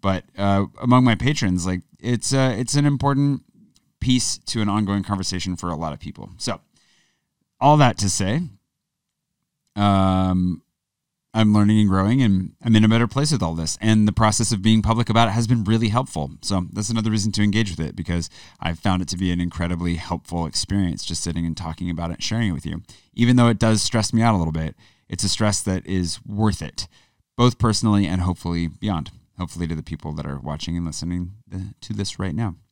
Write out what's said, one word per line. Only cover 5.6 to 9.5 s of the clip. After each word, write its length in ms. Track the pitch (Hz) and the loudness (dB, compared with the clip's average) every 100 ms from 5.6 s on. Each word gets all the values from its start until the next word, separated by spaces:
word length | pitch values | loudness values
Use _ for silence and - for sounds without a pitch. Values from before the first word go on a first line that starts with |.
| 87 | -6
a 60 | 78 | -6
lot 180 | 82 | -6
of 60 | 71 | -8
people. 320 | - - 50 90 | -12 -14 -18 -10
So 220 | - 92 _ _ _ _ _ _ _ _ _ _ | -8 -8 _ _ _ _ _ _ _ _ _ _
all 180 | 135 151 | 4 6
that 200 | 131 - | 6 4
to 100 | 101 | -2
say, 320 | - 95 131 170 - _ _ _ _ _ _ _ _ _ | 0 0 -2 -4 -12 _ _ _ _ _ _ _ _ _